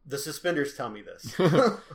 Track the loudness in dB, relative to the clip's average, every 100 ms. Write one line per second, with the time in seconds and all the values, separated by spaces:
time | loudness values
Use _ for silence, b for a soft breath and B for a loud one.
0 | -10 -8 -8 -4 -2 0 -2 -4 -10 -10
1 | -16 -16 -10 2 4 6 4 2 B